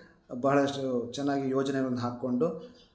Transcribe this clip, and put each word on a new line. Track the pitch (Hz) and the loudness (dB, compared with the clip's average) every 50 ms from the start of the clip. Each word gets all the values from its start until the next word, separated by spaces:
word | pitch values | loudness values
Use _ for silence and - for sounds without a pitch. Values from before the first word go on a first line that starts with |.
| - - - _ _ _ 131 123 | -16 -20 -20 _ _ _ -10 -2
ಬಹಳಷ್ಟು | 123 139 139 143 139 135 139 143 135 131 127 120 117 120 - | 2 4 4 4 4 4 0 -2 -2 -2 0 -2 -2 -4 -6
ಚೆನ್ನಾಗಿ | 143 139 143 139 139 135 131 | -4 -2 0 0 0 0 0
ಯೋಜನೆಗಳನ್ನು | 131 135 139 139 135 135 131 131 123 117 | 0 2 2 2 0 0 0 0 0 -2
ಹಾಕ್ಕೊಂಡು | 120 120 120 - - 131 123 123 151 175 - - - - - - - _ | -2 -4 -4 -4 -2 -2 2 2 2 2 0 -4 -10 -14 -18 -20 -20 _